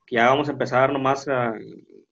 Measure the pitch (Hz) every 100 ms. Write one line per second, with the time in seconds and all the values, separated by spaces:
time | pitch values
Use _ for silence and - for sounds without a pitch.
0 | _ 120 120 139 143 127 120 123 135 143
1 | 135 139 147 127 120 107 110 92 - 98
2 | _